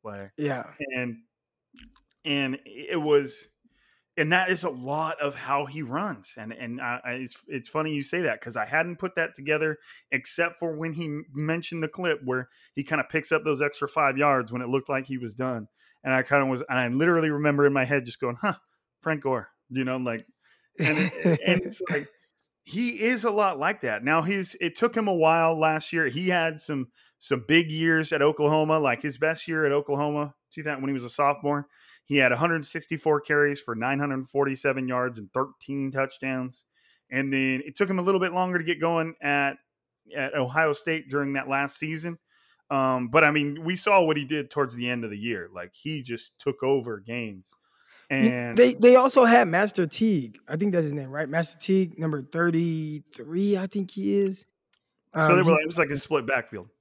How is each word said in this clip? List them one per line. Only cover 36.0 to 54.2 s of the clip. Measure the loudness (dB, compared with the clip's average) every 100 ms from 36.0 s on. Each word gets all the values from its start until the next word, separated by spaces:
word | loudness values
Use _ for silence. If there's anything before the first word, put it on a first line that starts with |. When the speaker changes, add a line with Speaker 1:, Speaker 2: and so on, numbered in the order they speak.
| -4 -4 -6 -4 -6 -12 _ _ _ _ _
Speaker 1:
And | -4 0
then | 0 0 -2 -6
it | -4
took | 0
him | 2
a |
little | 2 2
bit | 0
longer | 0 0 0
to |
get | -2 0
going | 0 0 -2 -4
at, | -2 0 0 -4 _ _ _ _ _ -6
at | -4
Ohio | -2 0 2 2
State | 0 -2 -4 -2
during | -2 -2
that | -4 -2
last | -2 -2 -6
season. | -8 -6 -8 -12 _ _ _ _ _
Um, | 0 2 0 4
but, | 6
I | 6
mean, | 4 -2 -4
we | -6 -2
saw | 6 6
what | 6 2
he |
did | 0 -4 -2
towards | -2 -2 -2
the | -4
end | -4
of | -4
the | -6
year. | -6 -6 -8
Like, | -12 -14
he | -12 -8 -8
just | -8 -10 -12 _
took | -6 -2
over | 0 0 0 -10
games. | -8 -8 -8 -12 _ _ _ _ _ -20 _ 2
Speaker 2:
Y-, | 2
Speaker 1:
And | 2 -2
Speaker 2:
they, | 4 4
they | 8 10 10
also | 8 6
had | 8 8 6
Master | 2 0 0 -2
Teague. | 0 2 2 -2 -14 -8
I | -2
think | 0
that's | 0
his | 0
name, | -4 -8
right? | -6 -2
Master | -2 -4 -6
Teague, | 0 2 2 -2
number | -4 -4
thirty-three, | -6 0 2 2 0 -2 -6 -10 -14 -18 -6 0 2 2
I | 0
think | -4 -6
he | -4 0
is. | 2